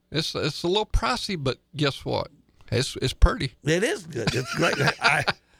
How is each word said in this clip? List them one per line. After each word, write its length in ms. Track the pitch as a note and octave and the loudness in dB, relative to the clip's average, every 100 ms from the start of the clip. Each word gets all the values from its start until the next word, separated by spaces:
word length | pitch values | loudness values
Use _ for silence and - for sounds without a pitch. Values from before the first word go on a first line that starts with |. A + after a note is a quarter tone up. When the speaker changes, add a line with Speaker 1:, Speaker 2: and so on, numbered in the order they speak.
| - | -8
Speaker 1:
it's, 240 | D3+ - - | -6 -4 -2
it's 260 | D3 - | -4 -2
a 60 | F3 | 0
little 180 | G#3 G#3+ | 0 2
pricey, 500 | - A#3 A#3+ - F3+ | 0 0 -2 -4 -4
but 140 | C3 - _ C3+ | -4 -6 _ -2
guess 300 | C#3+ - C3+ | -2 -2 -4
what? 240 | A2+ - - _ _ - | -4 -4 -12 _ _ -4
It's, 240 | A2+ - - | -2 -2 -2
it's 120 | B2+ | -4
pretty. 420 | - - B3 C#3 - | 4 4 4 -4 -4
Speaker 2:
It 200 | C#3+ E3+ | 0 2
is 220 | B3 G4 E3 | 0 -2 -6
good. 280 | - - | -4 -2
It's 200 | B2+ B2+ - | -2 -2 0
great. 200 | E3+ D#3+ | 2 2
Speaker 1:
<laughs> 240 | C#3 - | 0 2
Speaker 2:
I, 240 | C3+ D3+ A#2+ - _ | 2 2 0 -4 _